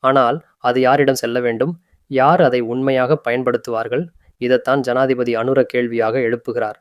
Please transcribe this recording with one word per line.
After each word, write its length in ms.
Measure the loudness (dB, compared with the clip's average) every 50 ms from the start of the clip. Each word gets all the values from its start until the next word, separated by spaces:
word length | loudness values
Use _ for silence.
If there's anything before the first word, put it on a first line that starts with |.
| 2
ஆனால் 340 | 4 4 4 4 2 0 -2 -8 _ _ _
அது 220 | -2 0 0 2
யாரிடம் 340 | 4 4 4 4 4 2 0
செல்ல 220 | 0 -4 -4 -4 -2
வேண்டும்? 340 | -2 -2 -2 -2 -2 -4 -4 -10 _ _ _ _ _ _
யார் 300 | 0 2 4 4 4 4
அதை 180 | 4 2 2 0
உண்மையாக 600 | -2 -2 -4 -2 -2 0 0 0 2 0 0 -2 _
பயன்படுத்துவார்கள்? 800 | -4 -2 -2 0 0 -2 -2 -4 -4 -6 -6 -4 -4 -4 -4 -6 -6 _ _ _ _ _ _
இதைத்தான் 400 | -2 0 0 0 2 0 -2 0
ஜனாதிபதி 520 | 0 -2 0 0 0 0 0 -2 -2 -2 -2
அனுர 240 | -2 0 0 2 0 0
கேள்வியாக 520 | 0 0 -2 -2 -2 -2 -2 -2 0 0 -2
எழுப்புகிறார். 580 | -2 -2 -2 -4 _ -6 -6 -4 -4 -4 -8 _